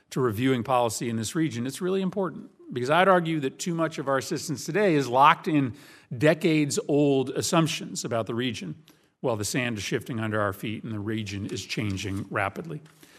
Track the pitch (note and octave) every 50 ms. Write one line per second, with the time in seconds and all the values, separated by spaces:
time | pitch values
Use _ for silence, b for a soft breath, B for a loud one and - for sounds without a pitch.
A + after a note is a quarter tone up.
0 | b _ - C#3+ B2+ A#2+ G#2 G2+ B2+ C3+ C3 A#2+ A2 C3 C3 B2 A#2+ A#2 A2+ -
1 | C3 A#2 A2+ A2+ A2 - - E3 D#3+ C#3+ A2+ A#2+ A#2+ C3+ C3+ - F#3 F3+ F#3+ G3
2 | F#3+ F#3 - G#3 F#3+ D#3+ C#3+ - - - - _ - E4 G3+ B2 A#2+ B2+ D3+ F3
3 | F#3 G3 F#3 F3+ E3+ E3 D#3+ D#3 C3+ C3 - - - F#3 E3 E3 E3 D#3 D#3+ -
4 | C#3 C3+ C3+ C3 B2+ - E3+ C#3 - - C#3+ A2+ - - D#3 G3 G#3+ F#3+ D#3+ D3
5 | C3 B2 A#2+ C3 C#3 D3+ E3 E3 - F#3 D#3 D3 C3+ A#2+ A#2+ B B B B B
6 | B B - A#2 D3 D3+ C#3+ D#3 - E3+ D#3 D3+ D3 C#3 - - - - C#3+ C#3+
7 | D3 C#3+ C#3 C3+ B2+ C3 - D#3 - - F#3 E3 E3 - - - F#3 - F#3+ D#3+
8 | - A#2+ A#2+ A2+ A2 - A#2+ A2+ B2+ B2+ A2 - G2 E2+ - - b b b b
9 | b b b _ - C3 A#2 G#2 G#2 - - D3 B2 A#2+ A#2 G2+ F#2 - D#3+ A#2+
10 | - - B2+ A2+ A2 A2 G#2 G#2+ G#2 G2+ F#2+ - - A2+ G#2 - - - A2 G#2
11 | G2 G#2+ A2 A2+ G#2+ F#2+ G2+ G2 G2+ C#3 B2+ G#2+ - - - - A2 G#2 F#2+ F#2
12 | G2 G2 F#2+ G2 - - D#3+ A2 G2 G2 - G2 E2 E3 - D3+ - b b b
13 | b b b